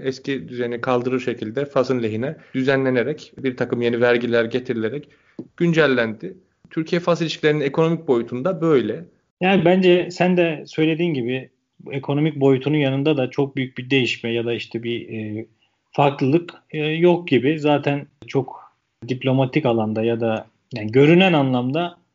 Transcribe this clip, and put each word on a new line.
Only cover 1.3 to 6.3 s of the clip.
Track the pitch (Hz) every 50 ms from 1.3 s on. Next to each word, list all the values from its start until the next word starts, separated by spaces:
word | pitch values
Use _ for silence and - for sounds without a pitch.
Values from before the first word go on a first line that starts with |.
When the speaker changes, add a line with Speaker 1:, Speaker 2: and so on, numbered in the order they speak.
| 113 - 113 107 110 135 143
Speaker 1:
Fas'ın | 143 - 139 123 127 135 123 117
lehine | 107 107 110 123 147 160 - - _ -
düzenlenerek | 131 131 135 139 135 135 131 127 123 113 131 160 160 - - _ -
bir | 135 135 127
takım | - 123 123 131 120 120
yeni | 117 120 117
vergiler | 120 120 123 123 120 117 117 117 117
getirilerek | 113 123 127 127 - 123 113 110 110 123 147 - - _ _ _ _ _ - - - _
güncellendi. | - 170 170 160 160 156 139 131 123 117 110 107 113 - -